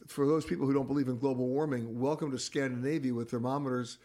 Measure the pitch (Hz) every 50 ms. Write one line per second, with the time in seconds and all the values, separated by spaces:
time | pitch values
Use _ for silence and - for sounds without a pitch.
0 | - - - 143 139 143 160 156 147 - 180 - 143 135 139 143 131 123 139 147
1 | 131 127 127 117 139 135 131 127 127 127 131 143 156 147 127 120 113 117 113 120
2 | 127 143 156 147 160 143 131 120 - - - 147 139 131 123 120 127 139 160 160
3 | 135 127 120 120 117 - 127 117 117 127 135 147 143 131 127 123 120 120 - -